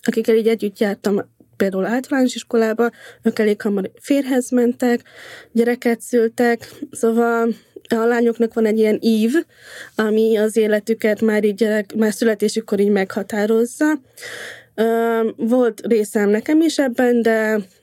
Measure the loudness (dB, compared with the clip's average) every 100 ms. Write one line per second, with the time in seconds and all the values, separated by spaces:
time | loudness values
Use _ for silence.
0 | -4 0 2 2 2 0 -4 -2 -4 -2
1 | -2 -2 -4 _ _ -4 -2 -2 -2 -4
2 | -2 0 0 -2 -4 0 0 0 -2 -4
3 | -16 -6 -4 0 0 0 -2 -4 -6 -8
4 | -2 0 0 -2 0 0 0 0 -2 -2
5 | -4 -20 -20 -20 -4 0 0 0 -2 -4
6 | -2 0 0 0 0 0 -6 -16 -16 -2
7 | 0 2 2 2 0 -4 _ -20 -4 0
8 | 2 2 2 2 -2 0 0 2 2 2
9 | 2 2 2 0 -2 _ -20 -20 -10 -4
10 | 0 2 2 2 2 2 2 0 -2 -2
11 | 0 0 0 2 0 0 0 0 -4 -2
12 | -2 0 -2 0 -2 -4 -4 0 2 2
13 | -2 -6 -6 -4 0 0 0 0 0 0
14 | -6 -20 -16 -16 -16 -18 -12 -2 0 0
15 | 0 0 -2 -2 0 2 2 -2 0 0
16 | 2 0 2 0 2 2 2 0 -2 0
17 | 2 2 2 0 0 -2 -4 _